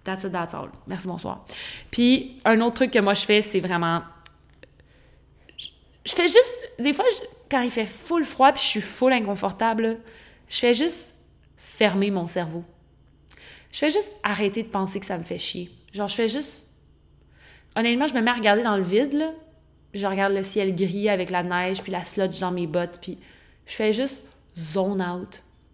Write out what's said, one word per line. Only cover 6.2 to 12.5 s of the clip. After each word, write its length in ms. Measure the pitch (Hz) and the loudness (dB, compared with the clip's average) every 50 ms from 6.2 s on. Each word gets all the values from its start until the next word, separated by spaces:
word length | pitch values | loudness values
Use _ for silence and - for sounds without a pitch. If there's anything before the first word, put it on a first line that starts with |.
| 349 359 | 2 6
juste... 420 | 285 440 508 - - - - - - - | 8 6 6 6 4 -10 -12 -12 -8 -4
Des 140 | 233 285 294 | -2 0 0
fois, 120 | 285 403 508 | 2 2 2
je... 160 | 427 - - - - - - - | 0 0 -4 -16 -18 -20 -8 -2
quand 100 | - 269 247 | -2 0 0
il 100 | 247 - | 0 -2
fait 140 | 233 220 | -2 -4
full 360 | 190 - - - - 339 339 302 | -4 -6 -10 -6 -2 -2 0 0
froid 300 | - - - 262 269 262 | 0 2 4 6 6 6
puis 100 | - - | 4 2
je 60 | - | 0
suis 120 | - 214 | 0 -2
full 320 | 196 - - - 247 254 262 | -4 -4 -2 2 2 4 4
inconfortable, 840 | 247 220 202 202 190 - 196 196 - 226 226 226 220 226 226 226 226 - - - - - - - - _ - | 4 0 -2 -4 -4 -4 -4 -2 -2 0 0 0 0 0 -2 -2 -4 -8 -16 -20 -20 -20 -20 -20 -20 _ -8
je 100 | - - | -4 0
fais 160 | - 240 240 | 2 2 4
juste 420 | 220 294 339 330 - - - - _ _ _ _ _ _ _ _ | 4 2 0 -2 -4 -10 -14 -18 _ _ _ _ _ _ _ _
fermer 560 | _ - - - - 220 208 180 196 196 208 196 | _ -20 -10 -2 2 2 2 4 2 0 0 0
mon 160 | 185 170 170 | -2 -2 -4
cerveau. 340 | - 185 180 165 | -4 -4 -6 -6